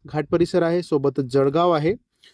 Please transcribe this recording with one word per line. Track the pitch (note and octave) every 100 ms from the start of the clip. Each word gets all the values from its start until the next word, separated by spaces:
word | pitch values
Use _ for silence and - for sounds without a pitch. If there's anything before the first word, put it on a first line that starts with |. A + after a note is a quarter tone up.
| C#3+
घाट | D3+ D3
परिसर | E3+ E3+ F3
आहे, | E3 F3
सोबतच | E3+ D3 C#3 C3+ B2+
जळगाव | C3+ C#3 D#3 F3
आहे, | D#3+ D#3 A3+ _ _ -